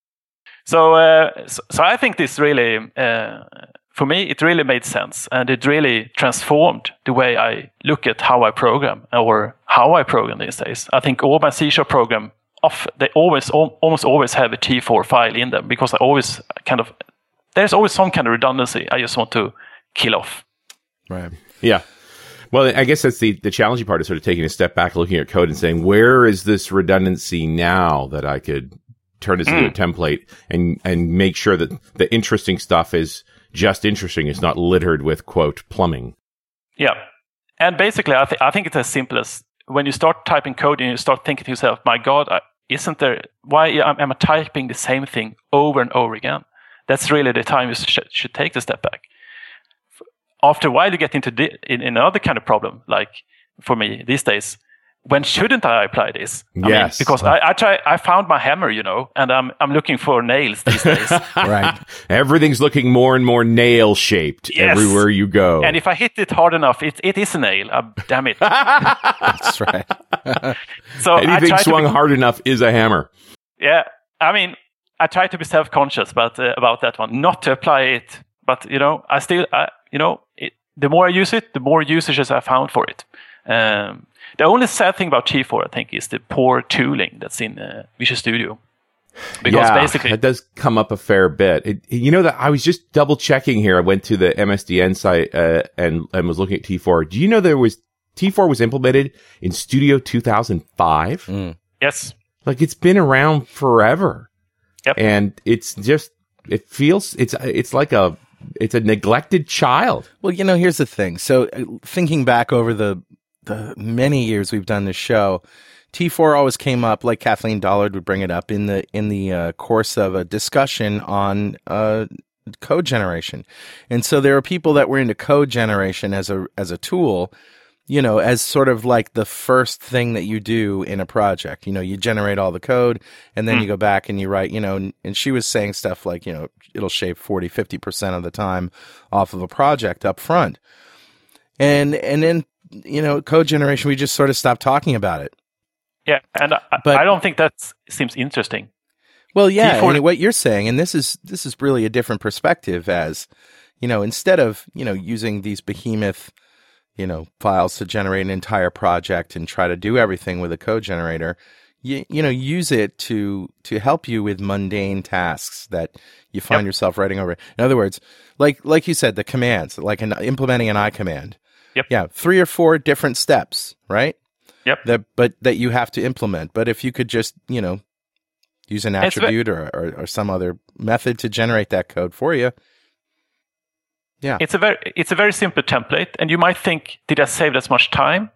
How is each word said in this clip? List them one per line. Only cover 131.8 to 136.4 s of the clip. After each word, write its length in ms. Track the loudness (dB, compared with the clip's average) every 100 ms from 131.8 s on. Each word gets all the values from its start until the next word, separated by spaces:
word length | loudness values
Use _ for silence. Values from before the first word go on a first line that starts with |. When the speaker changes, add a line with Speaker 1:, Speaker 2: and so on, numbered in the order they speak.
| -6 -6
Speaker 2:
generate 420 | -4 -2 -2 0
all 140 | -2
the 80 | -4
code 420 | -2 2 2 -2 -10 -20 _
and 140 | -6 -2
then 80 | -2
Speaker 1:
Hmm. 60 |
Speaker 2:
you 60 | -2
go 100 | 0
back 320 | 2 0 -2
and 100 | -6
you 80 | -2
write, 240 | -2 -2
you 80 | -4
know, 160 | -4 -4
and, 180 | -6 -10 -10
and 100 | -6
she 160 | -4
was 160 | -2 -2
saying 240 | -2 -4
stuff 340 | -6 -8 -6 -8
like, 200 | -8 -10
you 80 |
know, 160 | -10